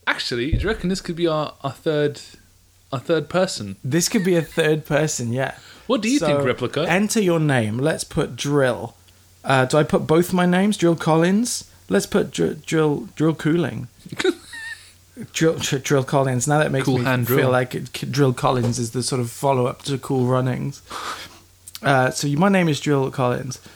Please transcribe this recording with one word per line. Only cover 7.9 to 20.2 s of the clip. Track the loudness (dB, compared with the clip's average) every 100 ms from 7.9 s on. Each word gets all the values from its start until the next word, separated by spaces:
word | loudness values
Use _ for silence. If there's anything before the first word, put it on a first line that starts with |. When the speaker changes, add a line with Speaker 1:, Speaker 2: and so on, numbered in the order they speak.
| -2
Speaker 2:
put | -4 -2 -4 -4
Drill. | 0 2 2 0 -6 -14 _ _ _ _
Uh, | 0 2
do | 4 2
I |
put | 2 0 2
both | 2 2
my | 2 4
names? | 4 2 2
Drill | 2 2
Collins? | 2 4 4 2 0 -6 -10 -16 -2
Let's | -2 0
put | 0 0
Dr-, | -2 -2 -2 -2
Drill, | 0 2 0 -6 -2
Drill | 0
Cooling. | 0 0 0 0 -6 -12 _ -16 -4
Speaker 1:
<laughs> | -2 -2 -10 -16 -14 -16 -18 -20 _ -18 -10
Speaker 2:
Drill, | 0 0 0
Dr-, | -2 -4
Drill | 0 0
Collins. | 0 0 0 0 2
Now | 2
that | 2
makes | 0
Speaker 1:
Cool | 0 0
Speaker 2:
me |
Speaker 1:
Hand | 2 0 2
Speaker 2:
feel | 2
Speaker 1:
Drill. | 4
Speaker 2:
like | 2 0
it, | -6 -8
K-, | -8 -4
Drill | 2 2
Collins | 2 0 0 0 -2
is | -4
the | -4
sort | -4 -4
of | -4
follow-up | -2 0 2 0 -4
to | -6 -6
Cool | -2 0